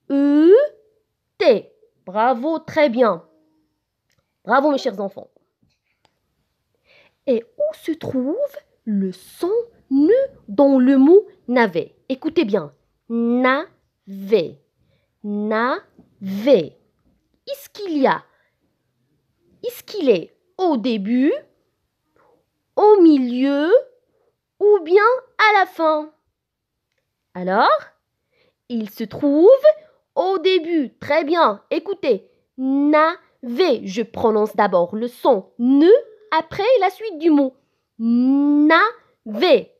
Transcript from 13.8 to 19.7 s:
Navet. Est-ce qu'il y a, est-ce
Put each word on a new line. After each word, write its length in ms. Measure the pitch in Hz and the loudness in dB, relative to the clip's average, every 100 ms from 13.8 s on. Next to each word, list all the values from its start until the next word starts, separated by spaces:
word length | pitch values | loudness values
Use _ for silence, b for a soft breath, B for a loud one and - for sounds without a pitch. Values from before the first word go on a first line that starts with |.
| _ _ - 196 196 214 147 143 _ _ _ _ _ _ | _ _ -20 -16 -2 -2 -2 -10 _ _ _ _ _ _
Navet. 1500 | 208 208 208 220 247 339 - _ _ _ 190 196 233 233 143 - _ _ _ _ _ _ - | -10 -8 -4 -4 -4 -6 -10 _ _ _ -12 -6 2 2 0 -12 _ _ _ _ _ _ -16
Est-ce 220 | 554 - | -16 -16
qu'il 260 | - 403 302 | -14 -8 -2
y 100 | 247 | 0
a, 160 | 160 - _ _ _ _ _ _ _ _ _ _ _ _ _ | -2 -6 _ _ _ _ _ _ _ _ _ _ _ _ _
est-ce 160 | 466 | -14